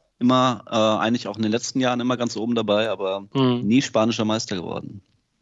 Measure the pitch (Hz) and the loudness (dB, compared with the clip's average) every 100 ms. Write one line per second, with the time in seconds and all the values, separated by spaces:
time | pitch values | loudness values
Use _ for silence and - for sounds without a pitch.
0 | _ - 123 127 127 110 - 117 110 104 | _ -2 2 4 4 0 -4 2 2 2
1 | 110 120 98 104 110 117 - 131 127 123 | 0 -2 -4 -4 0 0 -2 -2 0 0
2 | 123 120 120 - 117 117 104 104 110 98 | -2 -2 -2 -4 -2 -2 2 2 0 -2
3 | 95 98 101 135 127 123 104 127 - 110 | -4 -4 -6 0 0 0 2 2 2 0
4 | 113 110 107 110 - 95 85 85 - 104 | 2 0 0 -2 -4 -6 -6 -8 -10 -16
5 | _ _ _ _ | _ _ _ _